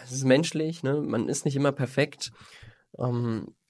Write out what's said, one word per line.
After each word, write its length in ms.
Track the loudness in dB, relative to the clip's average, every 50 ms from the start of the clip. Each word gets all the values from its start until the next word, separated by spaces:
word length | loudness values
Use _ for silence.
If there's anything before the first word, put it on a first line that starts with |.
| -14
es 60 | -10
ist 120 | -6 0 4
menschlich, 580 | 6 6 6 6 4 0 -2 -2 -2 -2 -2 -2
ne? 180 | 0 0 0
Man 260 | 0 0 0 0 0 0
ist 160 | -2 -2 -2
nicht 100 | -2 0
immer 160 | 2 2 2
perfekt. 600 | 2 0 -2 -2 0 0 0 0 -2 -6 -10 -10 -10 -14 -20 -20 -20 -20 -20 -20 -20 _ _ _ -8 -4
Ähm, 580 | -4 -2 0 0 0 -2 -2 -4 -4 -8 -14 _ _